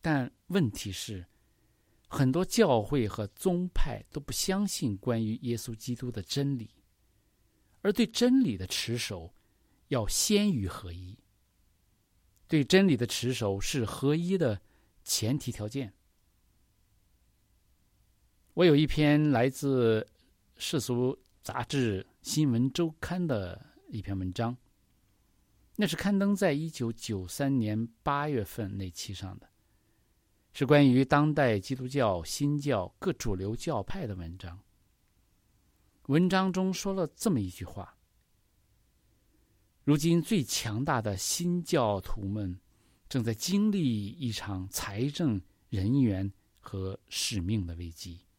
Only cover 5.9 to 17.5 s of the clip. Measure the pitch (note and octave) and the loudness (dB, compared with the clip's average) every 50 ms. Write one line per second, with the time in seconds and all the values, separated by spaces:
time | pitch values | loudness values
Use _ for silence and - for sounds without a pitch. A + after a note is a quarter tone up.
5.9 | B2 - - B2 A#2+ - F#2+ - - C#3+ C#3+ C#3 C#3 B2 A2 - _ _ _ _ | -6 -6 -6 -8 -8 -8 -8 -4 -4 -2 -2 -2 -2 -4 -6 -12 _ _ _ _
6.9 | _ _ _ _ _ _ _ _ _ _ _ _ _ _ _ _ _ _ _ F#3+ | _ _ _ _ _ _ _ _ _ _ _ _ _ _ _ _ _ _ _ 0
7.9 | G#3 - A#3 - - - A#3+ B3 B3+ C4+ B3+ F3 G#2+ F#2 F#2 - - - - - | 4 4 2 2 2 2 4 4 6 6 4 2 0 -2 -4 -6 -4 -4 -4 -2
8.9 | A#2 A#2+ - - G#2 F2+ E2 E2 - _ _ _ _ _ _ _ _ _ _ _ | -2 -4 -4 -6 -6 -8 -10 -14 -18 _ _ _ _ _ _ _ _ _ _ _
9.9 | C#3+ B2+ G#2+ G2 - - - - G#3+ G3+ G#3 G#3 F#3 B2 G2 F2+ - - - F2+ | -2 -2 0 0 0 0 2 4 4 4 4 4 2 2 -2 -4 -6 -8 -12 -12
10.9 | E2+ F2+ F2+ F2+ G2+ - _ _ _ _ _ _ _ _ _ _ _ _ _ _ | -12 -12 -14 -16 -18 -18 _ _ _ _ _ _ _ _ _ _ _ _ _ _
11.9 | _ _ _ _ _ _ _ _ _ _ _ _ - D#3 C#3 - - F#3+ G3 F#3+ | _ _ _ _ _ _ _ _ _ _ _ _ 2 2 2 6 6 6 6 6
12.9 | D3 A2+ A#2+ A2+ - - - B2 C3 A#2 A#2 G2+ G2 G2 G2 - - C#3+ A#2 G#2 | 4 2 0 -2 -4 -4 -4 -4 -2 0 0 -2 0 0 -2 -2 0 -2 -2 -2
13.9 | - - - C3+ D3 D#3+ E3+ F3 F#3+ F#3+ E3+ B2 G#2 G2 _ _ _ _ _ _ | -4 -2 0 2 2 2 0 0 0 2 2 0 0 -2 _ _ _ _ _ _
14.9 | _ _ _ - - - - G#2+ C3+ D3 - - A#2 - G#2 G#2+ A2 C#3 C3 G2+ | _ _ _ -4 -4 -2 0 -2 -2 -2 -4 -6 -8 -8 -8 -8 -6 -6 -8 -8
15.9 | - _ _ _ _ _ _ _ _ _ _ _ _ _ _ _ _ _ _ _ | -12 _ _ _ _ _ _ _ _ _ _ _ _ _ _ _ _ _ _ _
16.9 | _ _ _ _ _ _ _ _ _ _ _ _ | _ _ _ _ _ _ _ _ _ _ _ _